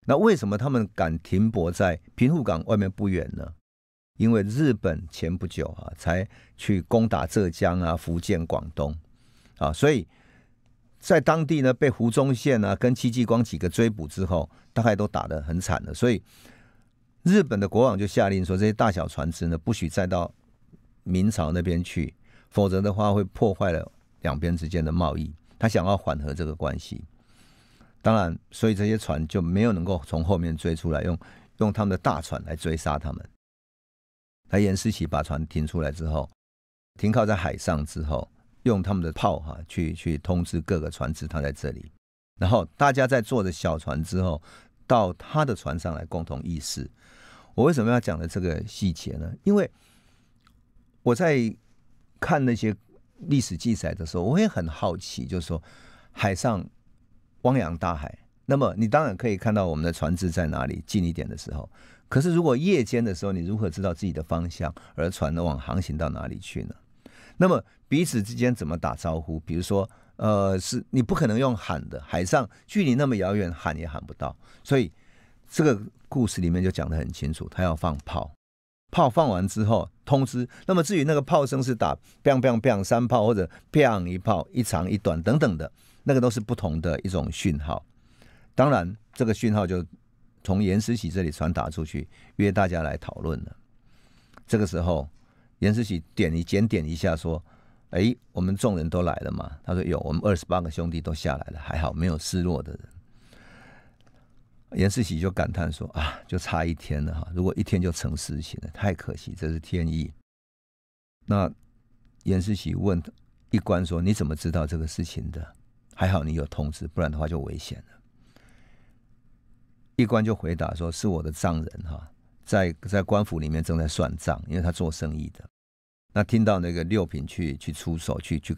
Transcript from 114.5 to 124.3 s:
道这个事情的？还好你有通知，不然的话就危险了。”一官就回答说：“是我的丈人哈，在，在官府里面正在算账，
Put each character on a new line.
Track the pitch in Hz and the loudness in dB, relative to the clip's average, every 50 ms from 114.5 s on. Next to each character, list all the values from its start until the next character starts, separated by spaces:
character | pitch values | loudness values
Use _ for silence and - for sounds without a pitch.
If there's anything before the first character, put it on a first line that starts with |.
道 | 82 85 78 | 0 0 0
这 | 76 - | 0 -2
个 | 78 80 | -4 -4
事 | 78 - - 85 | -4 -4 -6 -6
情 | - - - - - | -6 -6 -8 -8 -8
的？ | 73 78 78 - - - - _ _ _ _ _ - | -8 -10 -12 -14 -16 -20 -20 _ _ _ _ _ -4
还 | - 92 | 0 2
好 | 92 95 82 73 | 2 2 2 2
你 | 78 78 | 0 -2
有 | 80 71 | -2 -2
通 | - - - 73 76 | -4 -4 -4 -4 -4
知， | 78 - - | -4 -6 -8
不 | 69 - 92 | -6 -2 -2
然 | 82 76 | -2 0
的 | 76 | 0
话 | 76 78 | -2 -2
就 | 78 85 73 | -2 -2 -4
危 | 67 69 71 | -6 -6 -8
险 | 71 - - - - - - | -10 -10 -10 -12 -14 -14 -20
了。” | - _ _ _ _ _ _ _ _ _ _ - - - - - - - - _ - _ _ _ _ _ _ - - _ _ _ - _ _ _ _ _ _ _ _ | -20 _ _ _ _ _ _ _ _ _ _ -20 -20 -20 -20 -20 -20 -20 -20 _ -20 _ _ _ _ _ _ -20 -20 _ _ _ -20 _ _ _ _ _ _ _ _
一 | - 123 | 0 2
官 | 101 120 110 107 | 4 4 2 2
就 | 113 107 | 2 0
回 | - - 80 87 | -2 -2 -4 -2
答 | 80 82 - 78 | -2 -4 -4 -4
说 | 78 85 82 80 | -4 -4 -6 -4
：“是 | - - 107 | -2 -2 -2
我 | 90 80 | -2 -2
的 | 78 80 | -4 -6
丈 | 78 - - 90 82 80 | -6 -2 -2 0 0 0
人 | 80 - - - 87 | -4 -6 -8 -10 -10
哈， | 78 76 - - - - _ _ _ _ - - | -10 -10 -10 -12 -16 -20 _ _ _ _ -16 -4
在， | - 117 101 92 87 80 - - | 0 2 2 4 2 0 -4 -6
在 | 95 101 98 90 | -2 0 0 2
官 | - 101 101 104 | 2 2 2 2
府 | - 87 80 | 0 -2 -4
里 | 76 73 | -2 -2
面 | 78 80 | -2 -2
正 | 78 - 82 | 0 0 0
在 | 82 80 | 0 0
算 | 76 - - 82 - - | 0 0 0 -2 -2 -2
账， | 80 - - | -4 -2 -4